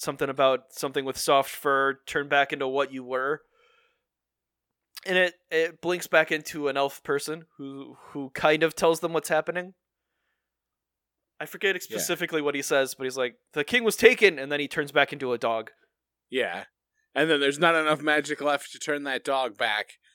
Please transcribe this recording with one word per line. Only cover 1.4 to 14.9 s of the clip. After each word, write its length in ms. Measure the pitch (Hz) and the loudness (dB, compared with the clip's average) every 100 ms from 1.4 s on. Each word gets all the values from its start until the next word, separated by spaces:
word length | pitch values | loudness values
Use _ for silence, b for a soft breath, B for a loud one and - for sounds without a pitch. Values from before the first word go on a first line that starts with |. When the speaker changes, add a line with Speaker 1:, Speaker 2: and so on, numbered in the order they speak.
| - | 4
Speaker 1:
fur, 500 | - 147 135 135 131 - | -2 2 4 2 -2 -6
turn 220 | 156 143 | -6 2
back 240 | 143 139 | 2 2
into 140 | 143 135 | 0 -2
what 260 | 139 135 | 0 -2
you 120 | 131 | -6
were. 380 | 123 131 135 151 _ _ _ _ _ _ _ _ _ _ _ _ _ _ _ - 190 | -6 -4 -2 -4 _ _ _ _ _ _ _ _ _ _ _ _ _ _ _ -14 -2
And 120 | 185 | 2
it, 160 | 180 - - | 2 -2 -4
it 320 | 160 165 160 | 0 0 -2
blinks 240 | 170 180 - | -4 -4 2
back 260 | 165 156 | 2 4
into 360 | 156 156 156 143 | -2 -4 -4 -2
an 100 | 139 | 0
elf 240 | 139 - | -2 -4
person 420 | - 139 - 165 165 - | -4 -4 -2 -10 -12 -14
who, 400 | 139 139 131 123 - | -14 -12 -16 -20 -14
who 180 | 143 131 | -10 -10
kind 320 | - 156 156 | 0 2 4
of 120 | 160 | 2
tells 260 | - 170 165 | 2 2 2
them 120 | 170 | 0
what's 160 | 165 - | -4 0
happening. 460 | 156 165 175 185 _ _ _ _ _ _ _ _ _ _ _ _ _ _ _ _ - | -2 -2 -8 -10 _ _ _ _ _ _ _ _ _ _ _ _ _ _ _ _ -14
I 60 | |
forget 320 | 151 180 196 180 | -12 -2 -2 -2
ex- 100 | - | -4
Speaker 2:
Yeah. 80 | 208 | -6
Speaker 1:
specifically 420 | 180 170 170 160 | -2 -2 -2 0
what 140 | 143 | 0
he 80 | 139 | -2
says, 320 | - 143 131 | 0 2 0
but 100 | - | -2
he's 120 | 131 131 | -8 -4
like, 180 | 123 - _ | -4 -4 _
"The 120 | 151 | -6
king 200 | 147 247 | 0 2
was 120 | 220 - | 2 6
taken," 420 | 247 247 202 147 | 4 6 4 2
and 120 | 139 | -4
then 100 | 147 | -4
he 60 | 139 | -2
turns 240 | - 143 | -4 0